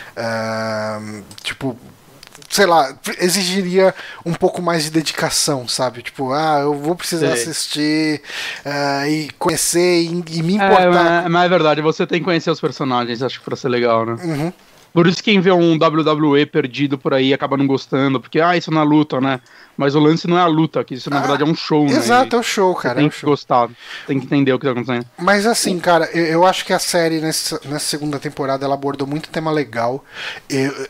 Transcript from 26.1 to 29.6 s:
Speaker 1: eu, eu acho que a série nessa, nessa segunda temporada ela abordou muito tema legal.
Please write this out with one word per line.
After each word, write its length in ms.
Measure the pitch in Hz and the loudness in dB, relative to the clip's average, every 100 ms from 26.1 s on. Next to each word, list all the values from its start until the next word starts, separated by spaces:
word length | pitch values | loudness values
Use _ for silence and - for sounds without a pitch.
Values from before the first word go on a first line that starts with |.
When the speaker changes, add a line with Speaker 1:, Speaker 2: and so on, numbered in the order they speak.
Speaker 1:
eu, 100 | 165 | -2
eu 220 | 165 165 185 | 0 4 4
acho 180 | 180 | 2
que 80 | - | 0
a 60 | 180 | -2
série 420 | - 180 165 160 | 0 0 0 0
nessa, 400 | 156 151 - 156 135 | -2 -4 -4 -8 -8
nessa 180 | 147 | -6
segunda 340 | - 156 151 143 | -6 -4 -4 -6
temporada 460 | 151 - 135 135 | -6 -6 -4 -2
ela 100 | 139 | -2
abordou 320 | 139 139 139 139 | -2 -2 -4 -4
muito 220 | 151 - | -6 -6
tema 240 | 165 160 | -6 -2
legal. 500 | 156 | -2